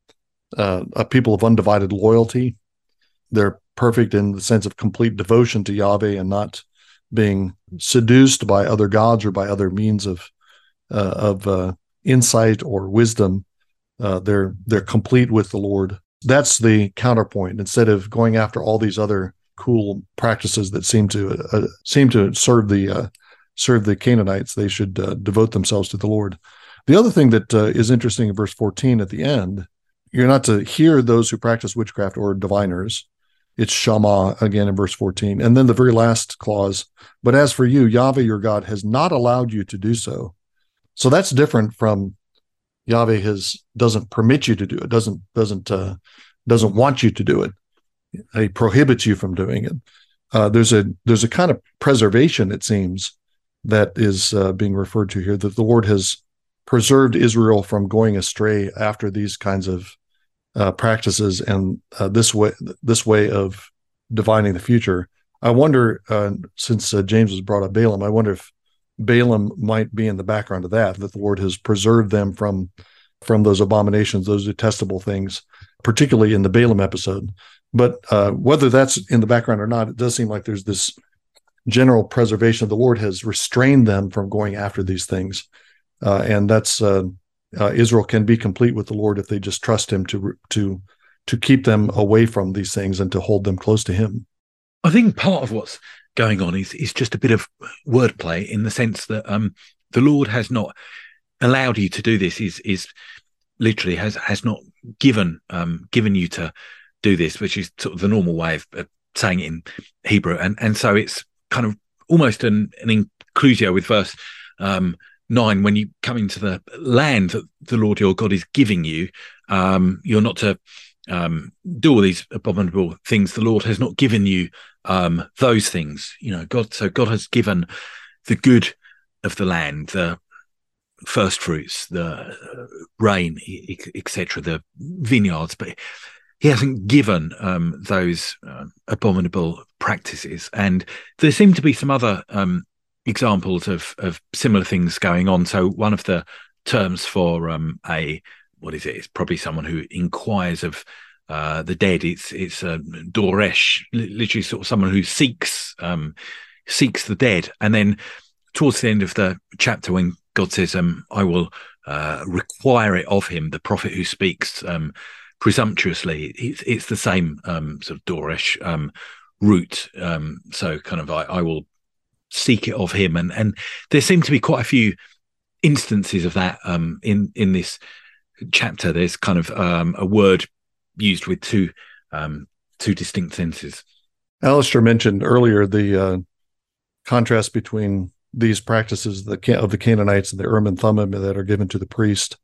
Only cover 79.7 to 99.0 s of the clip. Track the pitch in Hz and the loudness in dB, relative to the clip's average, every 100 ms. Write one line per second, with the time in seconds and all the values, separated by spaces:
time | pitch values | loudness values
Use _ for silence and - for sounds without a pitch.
79.7 | 117 110 117 123 117 110 104 - 104 95 | -4 -4 -4 -4 -2 -4 -6 -8 -8 -6
80.7 | 95 - - _ _ _ _ _ _ - | -6 -6 -8 _ _ _ _ _ _ -2
81.7 | 113 131 117 104 - 117 107 113 113 107 | 4 6 4 2 0 0 4 2 2 -2
82.7 | 107 127 113 104 92 110 98 - 123 131 | 2 2 2 -2 -6 -6 -6 -2 2 4
83.7 | 139 113 98 98 107 98 104 104 101 101 | 6 4 2 -2 -6 -6 -4 -4 -6 -6
84.7 | - 95 92 - 95 95 98 - _ _ | -4 -4 -4 -4 -6 -6 -10 -14 _ _
85.7 | _ _ _ 104 98 - 104 101 110 104 | _ _ _ 0 0 2 0 4 2 2
86.7 | - 107 98 92 92 _ _ _ - 104 | 0 2 0 -2 -10 _ _ _ -2 -2
87.7 | - 117 113 101 113 104 113 101 92 123 | 2 4 4 2 0 2 2 0 2 0
88.7 | 123 101 107 104 101 - 104 98 - - | 0 -6 -4 -2 -2 -4 -6 -6 -6 -2
89.7 | 110 - 98 90 98 95 - _ 110 101 | -2 0 -4 -4 -6 -6 -10 _ -4 -2
90.7 | 95 98 _ _ _ - 123 - 131 - | -6 -14 _ _ _ -6 -4 4 4 4
91.7 | 107 107 107 101 110 113 107 95 98 92 | 2 2 0 4 4 4 0 -4 -4 -6
92.7 | - 98 95 95 92 90 101 98 92 - | -6 -4 -4 -2 -4 0 0 0 -2 0
93.7 | 107 - 92 110 113 - _ _ _ _ | 0 0 -2 -2 -4 -14 _ _ _ _
94.7 | _ 170 190 226 - 190 170 127 110 - | _ 2 4 4 2 0 0 -2 -6 -8
95.7 | - - - _ - 113 101 90 92 95 | -16 -20 -20 _ -2 0 2 0 -2 -6
96.7 | - 123 - 127 - 120 110 - _ - | -8 -8 -4 -6 -2 2 0 0 _ -20
97.7 | - - 120 120 - 82 85 104 107 110 | -18 -2 2 2 -2 -8 -6 -6 -4 -4
98.7 | - 113 98 | -2 -4 -4